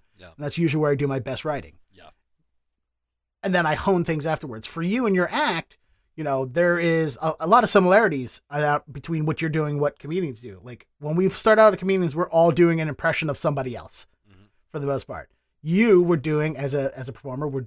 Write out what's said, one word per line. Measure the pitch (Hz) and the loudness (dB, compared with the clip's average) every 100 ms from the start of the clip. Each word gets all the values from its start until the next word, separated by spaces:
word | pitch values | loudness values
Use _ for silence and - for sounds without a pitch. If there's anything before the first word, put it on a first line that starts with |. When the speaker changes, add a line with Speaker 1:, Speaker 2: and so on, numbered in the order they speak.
| _ _ | _ _
Speaker 1:
Yeah. | 90 | -20
Speaker 2:
And | - 147 | -12 -10
that's | 165 | -2
usually | 165 151 | 0 2
where | 151 | 0
I | 143 | 0
do | 143 | -2
my | 135 | -4
best | 123 123 | -6 -8
writing. | 156 139 - - _ | -6 -8 -10 -20 _
Speaker 1:
Yeah. | 87 78 _ _ _ _ _ _ _ _ _ _ _ _ _ | _ -20 _ _ _ _ _ _ _ _ _ _ _ _ _
Speaker 2:
And | 196 | -4
then | 180 160 | -2 -2
I | 156 | -2
hone | - 180 170 | 0 0 0
things | 156 156 | -4 -4
afterwards. | 156 147 110 - | -6 -6 -12 -12
For | 165 | -6
you | 170 226 233 | -4 -2 0
and | |
your | 185 175 | 0 0
act, | 240 294 170 - _ _ _ _ - | -2 -2 -4 -8 _ _ _ _ -10
you | |
know, | 151 135 131 | -4 -4 -2
there | 139 175 175 | 0 2 2
is | 170 165 160 - | 2 2 0 -2
a, | 160 156 | -4 -4
a | 160 | 4
lot | 233 | 4
of | 226 | 6
similarities, | 202 180 196 220 143 120 - _ | 4 6 6 4 0 -6 -12 _
uh, | 147 151 147 - | -2 0 0 -4
between | 135 147 160 151 | -14 -6 -4 -2
what | - | -2
you're | 160 | -2
doing | 156 151 | -2 -2
and | 147 | -2
what | 147 - | -2 -4
comedians | 143 175 165 110 | -8 -6 -6 -8
do. | 117 92 | -16 -18
Like, | 123 120 _ _ | -18 -20 _ _
when | 147 165 | -4 0
we | 185 | 0
start | - 226 214 | 2 4 8
out | 214 | 6
as | 185 | 6
comedians, | 185 190 170 147 | 0 0 0 -2
we're | 175 | -2
all | 165 170 | 4 4
doing | 151 170 165 | 6 4 4
an | 156 | -4
impression | 135 165 151 156 | -4 -4 -2 -4
of | 139 | -2
somebody | 160 139 131 110 | -2 -2 -6 -10
else | 80 - - _ 104 | -14 -18 -20 _ _
Speaker 1:
Mm-hmm. | 95 104 _ _ | -20 _ _ _
Speaker 2:
for | 156 | -8
the | 139 | -4
most | 135 - | -4 -6
part. | 92 - _ _ _ | -14 -16 _ _ _
You | 151 180 233 180 | -2 2 6 6
were | 175 165 | 6 0
doing, | 156 151 151 143 | 0 -2 -2 -4
as | 139 143 | -4 -2
a, | 135 131 | -4 -6
as | 120 | -12
a | |
performer, | 107 139 127 151 | -14 -12 -8 -6
were | 135 | -6